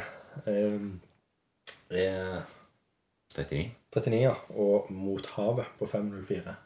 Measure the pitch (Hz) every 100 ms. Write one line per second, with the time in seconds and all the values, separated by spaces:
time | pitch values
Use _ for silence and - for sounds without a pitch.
0 | - - - - - 104 104 104 101 92
1 | - _ _ _ _ _ - - - 90
2 | 95 95 92 90 80 - - _ _ _
3 | _ _ _ - 71 71 101 - _ -
4 | - 113 131 - - 107 101 101 - 95
5 | 98 98 - - 104 127 - - 107 107
6 | 104 98 92 92 87 98